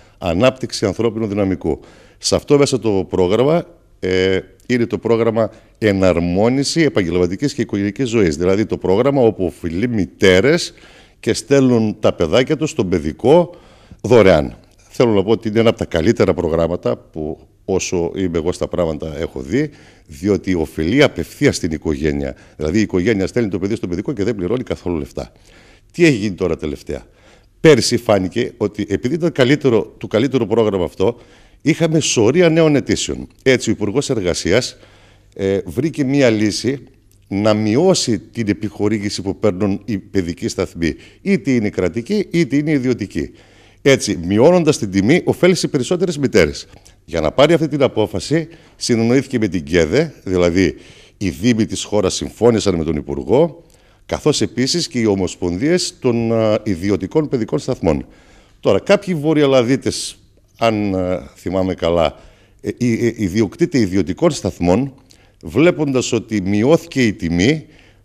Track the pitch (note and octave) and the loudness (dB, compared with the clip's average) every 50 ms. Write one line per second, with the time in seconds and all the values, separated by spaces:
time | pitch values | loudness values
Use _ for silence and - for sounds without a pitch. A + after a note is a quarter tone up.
0 | - _ _ - - F2+ E2 F2+ B2 B2+ - - - A2 - - - G2+ F2 - | -20 _ _ -8 -6 -4 0 0 0 0 0 -2 -8 -10 -6 -4 -4 -4 -2 -2
1 | A2 A#2 G#2 A2 A2+ G2+ G2+ G#2 G2+ F#2+ F#2 E2 - E2 C#2 - - - - - | -2 -4 -4 -4 -6 -4 -2 -2 -2 -2 -2 -4 -4 -4 -6 -6 -8 -16 -20 -20
2 | - - _ _ - - G2 F2 - - D3 C#3 C#3+ C3+ C3+ A#2 G2 A2+ G2+ F#2+ | -20 -20 _ _ -4 -2 -2 -2 2 2 2 4 4 2 0 -2 -2 -2 -2 -2
3 | F2 - - F2+ F#2 F2+ G#2 A2 B2+ C#3+ D#3+ E3+ - - - _ _ _ _ _ | -2 -2 0 0 0 2 2 2 2 2 2 0 -2 -6 -12 _ _ _ _ _
4 | - F#2 F#2 F#2 F#2 F#2+ F#2+ F#2 D#2 - - _ _ - B2 B2 A#2 - G#2+ F#2 | -4 -2 0 0 2 2 0 -2 -4 -8 -14 _ _ -4 -2 -2 -2 -2 -4 -4
5 | - A2 A#2 A2+ A#2 A#2 A2 A2+ A2 G2+ - - - _ _ - A2+ G#2 G2 F#2+ | 0 0 0 2 2 0 0 0 -2 -2 -4 -10 -20 _ _ -2 0 0 2 4
6 | F#2+ F#2 E2 E2 F2 F2 F2 F#2+ G#2+ A#2+ B2+ C#3 C#3 - - E3 D#3+ C3+ B2 A#2 | 4 2 4 2 0 0 0 2 2 2 0 0 -2 -2 0 0 0 0 2 0
7 | F#2 E2+ E2+ F2+ F2+ E2+ G2 F#2 D3 C#3 - - A2+ - - G2+ G2 G#2 G2 - | -2 0 0 0 0 0 -2 -2 -4 -4 -4 -4 -6 -4 -4 -2 -2 -2 -2 -4
8 | C3+ A#2 A2+ A#2 G2 E2 C#2+ D2+ F2 F#2 F#2+ G2+ A2 - F#2 D#2 - F2 F#2+ G#2 | -4 -2 0 2 2 2 0 0 0 0 0 0 0 -2 -4 -4 0 0 2 2
9 | B2 C#3 C#3 C#3+ A#2+ A2+ G2+ - F#2+ E2 - - - E2+ D#2+ F2+ A2+ B2 A#2 G#2 | 2 2 2 2 2 2 2 0 -4 -6 -6 -8 -8 -8 -6 -4 -4 -2 -2 -2
10 | F2 - - - G#2 F#2 F2+ F#2 G#2 C3+ E3 E3+ - - - - - - - - | -4 -4 -2 2 4 6 6 6 6 4 2 0 -2 -6 -12 -18 -20 -20 -20 -20
11 | - - _ _ - A#2+ G#2 - - - C#3 C#3 C3 B2+ B2 A2+ A2 G#2+ G2 - | -20 -20 _ _ -4 -2 -2 -2 0 2 2 4 4 4 4 2 2 0 -2 0
12 | - A2 - - F2+ D2+ E2+ B2 - - D#3 B2 D#3 D3 - - G#2+ F2+ F2+ E2+ | 0 0 0 0 0 2 2 2 2 2 0 -2 -4 -4 -4 -4 -2 0 -2 -2
13 | - G2 - - - A#2+ D3+ F3 E3+ E3+ - - - - - - _ - - - | -2 -4 -6 -2 2 4 4 4 4 2 -4 -16 -20 -20 -20 -20 _ -20 -16 -8
14 | - G#2 B2 A#2 G2+ F#2+ E2+ D2+ C#2 A#1+ - - - _ _ _ _ _ - - | 0 4 6 8 8 8 6 6 4 0 -6 -14 -20 _ _ _ _ _ -2 0
15 | C3 A#2 G#2+ G2 F2+ G#2 A2+ - - A2 G#2 A2+ A2+ A#2 G#2+ - F#2+ - - E2+ | 2 2 2 2 2 2 0 0 -2 -2 0 2 2 2 2 0 -2 -4 -2 0
16 | D#2+ G#2+ A#2 - G#2+ F#2 E2+ D#2+ F2 D#2+ D#2+ E2 E2 D#2+ F2 F2 - A#2+ A#2+ - | 2 2 2 2 2 0 0 0 -2 -2 0 0 0 -2 -2 -4 -4 -4 -6 -6
17 | - _ - D#2+ D2+ D2+ D#2 - - - _ _ _ - G2 F2+ - - - F2 | -8 _ -12 -10 -8 -8 -10 -12 -16 -20 _ _ _ -4 -2 -2 -2 -2 -2 -2
18 | E2+ - - F#2+ F#2+ F2+ D#2+ E2+ D2+ F2 E2+ - D#2 D2 - E2 F2 D#2+ D#2 C#2+ | -2 -4 -4 -4 -4 -4 -2 -2 -2 -4 -4 -4 -6 -4 -2 -2 -2 -2 -4 -6
19 | D#2 D#2+ D2+ C#2 E2 - - C2+ C2 C2+ F#2 C3+ D#3 C#3+ - - - - - _ | -8 -10 -8 -8 -8 -8 -8 -10 -8 -4 -2 -2 -2 -4 -8 -14 -20 -20 -20 _
20 | _ - D2+ C#2 F2 G#2 G2+ F#2 - F#2+ F#2 E2 D#2 - - - D#2 E2+ A2+ C#3+ | _ -20 -12 -4 -2 0 0 0 0 -2 -2 -2 -2 -4 -4 -4 -4 0 2 4
21 | D3 A#2+ - - D#2 - - - D3 C3 F#2 - - F2 D#2 D2+ - E2+ D2+ C2+ | 2 2 2 -2 -10 -10 -4 -2 0 0 0 0 -4 -6 -6 -6 -4 -4 -4 -2
22 | D2+ D#2 C#2+ C#2+ C#2 C2 C2 - - - _ - D2+ D#2 E2+ A2 G#2 F#2+ - F#2 | -2 -2 -2 -2 -4 -8 -10 -12 -18 -20 _ -8 -4 -2 0 0 0 0 0 0
23 | F2+ A#2 A2+ G2 F#2 E2+ - A#2+ A#2+ G2 F2+ F#2 F2+ G2+ A2+ - - F2+ F2 F2 | 0 0 0 0 -2 -2 -2 -2 -4 -2 -4 -4 -4 -4 -4 -6 -6 -6 -6 -6
24 | G#2 - C#3 G2+ G2 G#2 A#2+ G2+ E2+ F2+ A2+ B2+ A#2 - F2 - - F2+ F2 D#2 | -6 -6 -6 -4 -4 -4 -4 -4 -4 -4 -4 -6 -6 -6 -8 -6 -6 -6 -4 -4
25 | C#2 - - C#2+ B1 - _ _ _ _ - - - - - _ _ _ - - | -6 -8 -10 -12 -12 -12 _ _ _ _ -20 -20 -20 -20 -20 _ _ _ -2 2
26 | E3+ D#3+ C#3 G#2 G2+ G#2+ F2+ - F#2+ E2+ D#2+ C#2+ D#2+ D#2 C#2 - - - D2 C2 | 2 4 4 2 0 -4 -4 -2 -2 -2 -2 -4 -6 -8 -8 -8 -10 -10 -12 -12
27 | - - _ _ _ _ - _ _ _ _ _ - D#3+ D3 A#2 - - A#2+ A2+ | -12 -16 _ _ _ _ -20 _ _ _ _ _ 4 6 6 6 4 2 -2 -2
28 | - - G#2 G2 F#2 F2+ - A#2 A#2+ - - - G#2+ G2+ - - G2+ - G2 F2+ | 2 2 2 2 2 -2 -2 -4 -4 -4 -4 -4 -4 -4 -4 -4 -4 -4 -4 -4
29 | - B2 D3+ E3 E3 E3+ - - B2+ B2 D3 C#3+ - C3+ A2+ G#2+ - - - - | -2 -4 -4 -2 -2 -2 0 2 2 4 2 2 2 2 2 2 0 -2 -8 -14
30 | - G#2+ - G#2+ B2 C#3 B2+ A#2+ A#2 F#2 G#2+ A#2 A2+ G#2 G2 F#2+ F2 D2+ - - | -8 -2 -2 0 0 0 0 -2 -2 0 0 2 2 2 0 0 -2 -4 -2 -2
31 | F#2+ A2+ A#2 - - - - - - _ _ _ - C#3 D#3+ - E3 E3 D#3+ D#3+ | -2 -2 -2 -4 -10 -20 -20 -20 -20 _ _ _ -2 -2 0 0 0 0 0 0
32 | - - - - G#2 G#2+ C#3 F3+ F3+ E3 D#3+ E3 D#3+ D#3 D3 C3 - - G2 - | -2 0 0 2 2 2 4 4 4 4 4 4 4 4 4 2 0 0 -2 -2
33 | - - C2+ B1 C2 - _ - - C3+ B2+ A#2+ - A#2 G2+ - G#2 G2+ G2 C#3+ | -4 -6 -8 -10 -12 -14 _ -2 0 2 2 2 2 -2 -4 -2 -4 -4 -4 -4
34 | C#3+ - C3+ A2+ F2+ F2 D#2 - - D#2+ F#2 A#2+ - - - - - - - - | -4 -2 -4 -2 -2 -2 -2 -2 0 0 0 0 0 -2 -8 -16 -20 -20 -20 -20
35 | - - _ _ _ _ - - G2 G2 G2 G2 - F#2+ D2+ A#2+ C3+ E3 B2+ C#3+ | -20 -20 _ _ _ _ -10 -4 -2 -2 -2 -2 -4 -6 -6 -4 -4 -4 -4 -4
36 | C#3+ B2+ C#3 C#3+ C3+ A#2+ A2 G#2+ G#2+ G#2 F2+ - - A#2 C#3 C3+ - - _ _ | -4 -2 2 2 2 2 2 2 0 -2 -2 -4 -4 -6 -6 -6 -10 -18 _ _
37 | _ _ _ _ _ - G2+ G2 G#2 G#2+ G#2+ G#2+ G#2+ G#2+ G#2 C3+ F3 F#3+ F3 - | _ _ _ _ _ -6 -4 0 2 2 2 2 0 0 0 2 2 2 0 0
38 | - - A2 F#2 - - - A#2 A2+ G2 G2 - - G2+ - - G#2 G#2 A2 G#2+ | -2 -2 -4 -4 -6 -10 -10 -6 -4 -4 -4 -4 -6 -10 -6 -4 -2 -2 -2 -2
39 | G2+ G2+ - - F#2 G2 F2 - - G#2+ F2+ F2+ G#2 G2 G2 G2+ G2+ - A2 F#2+ | -4 -6 -8 -8 -8 -8 -6 -2 -2 -2 -2 -2 -2 -4 -4 -4 -6 -8 -8 -8
40 | E2+ G2 - G2 F2 E2 - - A2 G#2+ - - F#2 - - E2+ E2+ D#2 C#2 - | -8 -6 -4 -4 -2 -4 -4 -6 -8 -6 -4 -4 -6 -6 -4 -4 -4 -4 -4 -6
41 | - - - _ - F#3+ G3 - - C#3 B2+ A#2+ G#2 G2+ - - F2+ F2+ - A#2+ | -12 -20 -20 _ -4 -2 -2 -2 0 0 0 0 0 -2 -2 -2 -2 -2 -2 -4
42 | A#2 - G3+ G#3+ F#3 - - E3+ E3+ A#2 C#3 C#3+ D3+ D#3 D#3 C#3 A#2+ C3 A#2 F#2 | -6 -4 -4 -4 -4 -2 -2 -2 0 0 0 -2 0 0 -2 0 0 -2 -2 -2
43 | G#2 - - E2 C#2 - - - - _ _ - - _ _ _ - C#3+ C3+ - | -4 -6 -6 -8 -8 -8 -10 -16 -20 _ _ -20 -20 _ _ _ 2 4 4 4
44 | - G#2+ F#2 D#2 E2+ F2 G2+ G#2+ B2 E3 F3+ F3+ E3 D3+ C#3+ - - G2+ F2+ G2 | 2 -2 -4 -4 -2 0 2 4 6 6 6 4 4 2 0 0 -2 -2 0 0
45 | F#2+ A2 D#3+ E3+ - - B2 - - F#3 F#3+ - - - - C#3+ B2 - F3+ F3+ | 2 4 2 2 2 0 0 2 2 2 2 2 0 -2 -2 -2 -2 -2 -2 -2
46 | F#3+ F3+ D3+ D3 C#3 A2+ - G2+ E2 D2+ C#2 - - - - - _ - _ _ | -2 -4 -2 -2 -2 0 2 2 2 2 0 -6 -14 -18 -20 -20 _ -20 _ _
47 | _ - E2 E2 D#2 D2+ - - C#3 D3+ E3+ D3+ D#3+ D3 C#3 C#3+ C3+ A2 - A2 | _ -8 -4 -2 -2 0 2 4 4 4 4 2 0 -2 0 0 0 0 2 0
48 | G#2+ G2+ - F#2+ - - C#3 E3 D#3+ - - - - _ _ - - - A#2+ A2+ | -2 -2 -2 -6 -6 -4 -4 -4 -4 -6 -12 -20 -20 _ _ -8 -4 -2 0 0
49 | A2+ A#2 B2 C#3 C3 - - A#2 G#2+ F#2+ D#2+ F2+ C#2+ C#2+ F2 E2+ D#2+ D2+ F#2 C3+ | 2 2 2 2 0 0 -2 -2 -2 -2 -2 -4 -4 0 2 2 2 2 2 0
50 | E3 D#3 - - - G2 F2+ F2+ F2 F2 E2+ F#2+ F#2 D2+ C2 - - - - - | 0 -2 -6 -12 -8 -4 0 2 2 2 4 2 2 2 0 -4 -12 -20 -20 -20
51 | - - _ - G2+ F2 C#2+ C#2 F#2 B2 A#2+ G#2+ G#2+ E2 - - - - G2+ G#2 | -20 -20 _ -8 -6 -6 -4 -2 0 0 0 0 0 -2 -4 -8 -8 -4 -2 -2
52 | F#2+ F2+ - - D2+ - - - G#2+ A#2+ A#2 G2+ E2+ G2+ F2+ E2 D#2 D#2+ D#2 D2 | 0 0 -2 -4 -8 -10 -2 2 4 4 4 4 2 0 0 0 -2 -2 -4 -4
53 | C#2 C#2+ C#2 C#2 C2 C#2 G#2+ C3+ E3+ D#3+ - - - _ _ _ _ _ _ _ | -6 -6 -8 -6 -2 0 2 2 2 2 -2 -8 -20 _ _ _ _ _ _ _
54 | _ - - - - D3+ C#3+ - A2+ F#2+ - A#2+ B2+ C3+ - F3 D#3 - - B2 | _ -8 -8 -4 -2 -2 0 0 -2 -4 -2 -4 -4 -2 -2 -4 -6 -6 -4 -2
55 | A2+ G#2+ G2 G2 F#2 E2+ - - F#2 F2+ F2 F2+ B2 D3+ F3+ F3+ - - - - | 0 0 0 0 -2 -4 -4 -6 -6 -4 -4 -2 -2 0 0 0 -2 -6 -8 -4
56 | - B2+ A#2 A#2 A#2 A2+ A2+ A2+ A2+ G#2+ G#2+ A2 - A2 F#2+ D#2+ F2+ G2+ G2+ F2 | -2 -2 0 0 0 0 0 0 2 2 0 0 -2 -4 -4 -4 -2 -2 -2 -2
57 | F#2+ F#2 - D#3 D#3 B2+ - B2 A2 - - D3 - - B2 - - F2 D2+ C#2 | -2 -2 -2 -2 -2 -2 -2 -4 -4 -4 -6 -6 -4 -6 -6 -2 0 0 0 0
58 | B1+ - - _ _ _ - - _ _ _ _ - C3 G2 C3+ - - G3 G3 | -2 -10 -16 _ _ _ -20 -20 _ _ _ _ 0 0 2 2 2 2 2 2
59 | - F3+ F#3 D3+ C#3 D#3 D#3+ D3+ D3 C#3 C3+ C3 A#2 A#2 C#3 - - G#2+ - - | 0 -2 -6 -2 -2 0 2 2 2 4 4 4 4 2 0 0 -2 -4 -6 -6
60 | - - - - _ _ _ _ _ _ _ - A#2 A#2 A2 G#2 G#2 G2+ F#2+ F#2 | -8 -12 -14 -16 _ _ _ _ _ _ _ -2 0 0 2 0 0 -2 -2 -2
61 | F#2 F2+ F2+ C2 - - - - - F2+ F2+ F#2+ F#2 F#2 F2 - F2+ E2+ E2+ E2+ | -2 -2 -4 -4 -6 -10 -18 -12 -8 -4 -2 -2 -2 -2 -2 -2 0 0 2 2
62 | D#2+ D2 - - - - - _ _ _ _ _ - A#2 - - A#2+ B2 A2+ G2 | 0 0 -2 -6 -16 -20 -20 _ _ _ _ _ -10 -8 -6 -2 -2 0 0 0
63 | A#2 A#2 A2 A2+ G#2+ F2+ F2 A2+ A2 F#2 - - E3+ D#3+ - C3+ A2 F2+ F2+ G2 | 0 -2 -2 -2 -4 -2 0 0 0 -2 -2 -2 -2 0 0 0 0 0 0 -2
64 | F2 F#2 F2+ - D#3 E3+ C#3 - - F#2 - - F2 F2 F2+ A2+ C#3 C#3 - - | -2 -2 -2 -2 -2 -2 -2 -2 -4 -6 -4 0 2 2 4 2 2 -2 -6 -14
65 | _ _ _ _ _ _ _ _ - E2 D#2+ A#2 D#3 F3 - - D#3 C#3+ C3 B2+ | _ _ _ _ _ _ _ _ -14 -4 0 2 2 2 2 0 -2 -2 0 -2
66 | - - B2+ A2+ - - A2 G#2 F2+ F#2+ G2+ G#2 A2 C3+ E3 E3 - - - C3+ | -2 0 -2 -4 -2 -2 -4 -4 -2 0 0 0 2 4 2 2 0 -2 -2 0
67 | B2 A2+ F#2 - F2+ E2 F2 F2 F#2 B2+ D#3+ D#3 - - - - _ _ _ _ | 0 0 0 -2 -4 -2 0 2 2 2 0 0 -4 -14 -20 -20 _ _ _ _
68 | _ | _